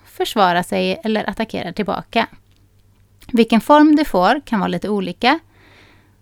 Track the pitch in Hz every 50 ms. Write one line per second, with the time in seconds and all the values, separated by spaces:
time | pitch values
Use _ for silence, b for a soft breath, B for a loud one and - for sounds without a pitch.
0 | _ _ - - 370 - - 220 190 180 170 175 180 - 202 190 185 185 185 -
1 | - 220 220 208 - - 196 - 226 220 - 190 - 180 185 - 202 202 185 -
2 | - _ - - - - - - _ _ _ _ _ _ _ _ _ _ _ _
3 | _ _ _ _ - - - 226 226 233 233 214 - - 294 302 302 311 302 302
4 | 302 - - 185 180 202 269 302 - - 233 196 180 180 180 175 - 202 208 202
5 | 190 175 175 _ - 247 302 330 _ b b b b b b b b b b b
6 | b b b b